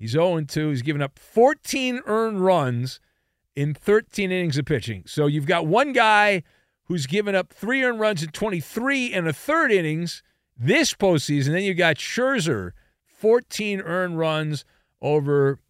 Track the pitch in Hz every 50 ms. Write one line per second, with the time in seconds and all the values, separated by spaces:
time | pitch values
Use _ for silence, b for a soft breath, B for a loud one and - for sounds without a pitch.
0 | 107 113 117 156 170 185 175 160 156 139 - 160 156 151 143 123 120 151 151 143
1 | 143 139 - _ _ _ - 214 240 277 302 - - - - 269 254 254 247 254
2 | - - 208 220 226 220 214 190 185 190 185 165 143 127 120 120 127 127 - -
3 | _ _ _ _ _ _ _ _ _ _ _ 143 143 151 147 - - - 208 220
4 | 226 _ - - 196 185 185 185 175 165 131 143 131 - 156 120 - 120 107 92
5 | 85 - - 151 147 147 147 156 139 151 185 170 165 151 180 233 285 294 254 247
6 | 226 214 214 208 208 208 202 175 - _ _ _ _ _ _ _ _ - 175 170
7 | 135 127 170 208 202 202 196 185 180 - _ - 196 214 262 269 262 247 240 220
8 | 214 214 208 151 160 156 - - 196 220 190 170 139 - - 220 240 269 277 269
9 | 247 240 - 190 165 160 143 - - - 302 330 320 262 214 185 165 151 156 160
10 | 170 165 - - - _ _ _ _ _ _ 123 117 143 220 320 294 - - -
11 | 208 190 175 147 - - 147 143 131 139 156 185 202 196 185 165 175 165 151 -
12 | - - - 226 247 262 277 233 156 165 127 104 92 87 - - _ _ _ _
13 | _ _ _ _ - 220 233 240 240 - - - 214 208 202 190 - 165 170 185
14 | 185 180 165 160 160 160 156 156 156 151 151 135 - _ _ _ _ _ _ _
15 | - 143 147 151 139 143 143 143 139 135 139 - _ _